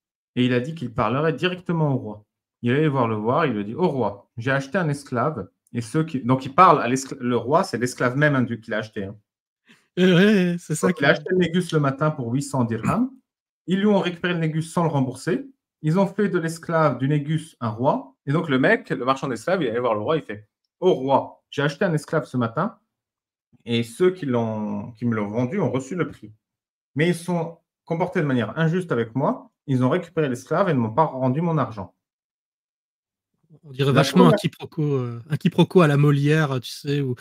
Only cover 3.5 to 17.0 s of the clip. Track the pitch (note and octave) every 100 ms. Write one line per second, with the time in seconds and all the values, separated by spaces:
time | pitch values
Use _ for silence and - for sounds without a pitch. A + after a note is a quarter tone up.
3.5 | G#2+ G2+ B2+ F3 C3+ G#2+ G2 _ - A2+
4.5 | C3+ C3+ G3 D#3+ C#3 - B2 C3+ C#3+ F#2+
5.5 | _ _ A#2+ A2+ D#3+ D#3+ - A#2 C3 C3+
6.5 | - F#3 C#3+ A2+ C3 - C#3+ B2 A#2+ A2+
7.5 | D#3 G3 A2+ A#2+ - B2+ B2+ D3+ C#3 A2+
8.5 | A#2 A2 G#2+ A2 - F#2+ G#2+ _ _ _
9.5 | _ _ _ _ - F#3 E3+ G3+ G#3+ F3+
10.5 | F3 - D3+ F#3+ F3+ C#3+ E3 E3+ F#3 E3
11.5 | F3 E3 D#3 C#3+ C3+ D#3 D3+ A#2 B2+ C#3+
12.5 | C3+ A#2 A2 A2 E3+ C4 - _ _ _
13.5 | _ - F#3+ G#3 G3+ F3 F3 F3+ E3+ D#3+
14.5 | D#3 D#3 - E3 C#3+ B2+ - - A#3+ -
15.5 | _ _ _ D3+ F3 F#3+ - G3+ E3+ D#3+
16.5 | E3 - E3 D#3 A#2+